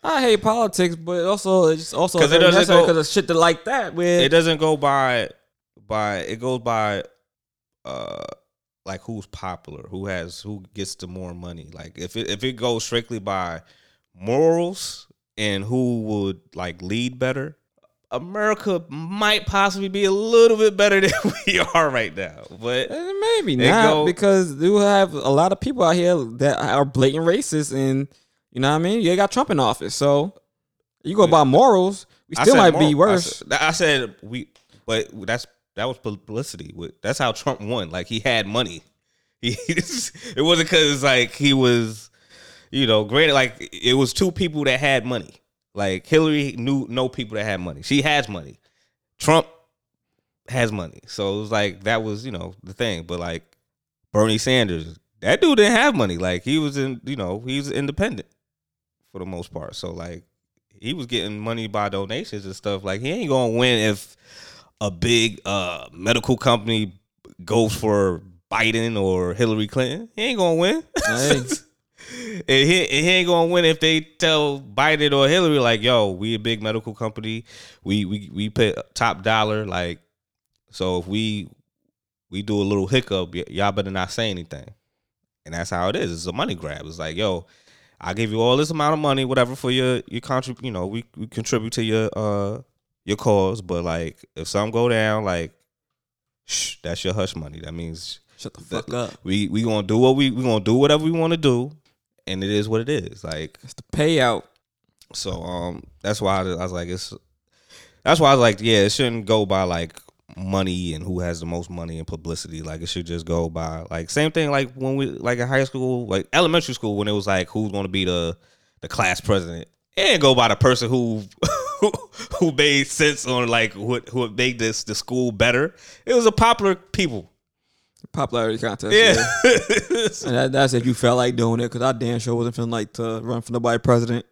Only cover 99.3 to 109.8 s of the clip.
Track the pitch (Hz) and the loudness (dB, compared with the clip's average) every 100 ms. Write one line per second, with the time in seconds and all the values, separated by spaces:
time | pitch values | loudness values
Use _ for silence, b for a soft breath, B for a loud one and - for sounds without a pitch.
99.3 | 98 101 104 113 107 95 110 127 131 139 | -2 0 -2 0 -2 0 4 4 4 2
100.3 | 120 127 110 98 120 143 151 156 165 160 | 0 0 0 2 4 4 4 2 0 0
101.3 | 170 147 123 131 151 _ _ _ _ - | 0 2 0 -2 -10 _ _ _ _ -10
102.3 | 95 98 104 104 110 117 143 90 - 85 | -6 -2 0 0 -2 -2 -4 -6 -12 -10
103.3 | 78 80 _ 131 - - - 151 160 127 | -8 -10 _ -20 -20 -10 0 2 4 2
104.3 | 107 - _ _ _ _ _ _ - 98 | 2 -4 _ _ _ _ _ _ -10 -8
105.3 | 87 85 90 87 85 - _ 98 104 98 | -8 -8 -6 -6 -8 -16 _ -4 -2 0
106.3 | 95 92 85 90 90 85 92 - - _ | 0 0 -4 -6 -6 -6 -8 -10 -16 _
107.3 | _ _ b b b b b - 151 151 | _ _ b b b b b 2 4 6
108.3 | 139 120 98 110 110 98 - 127 117 101 | 8 6 4 4 4 4 4 -2 -2 0
109.3 | 110 101 95 92 85 | 2 2 0 0 -2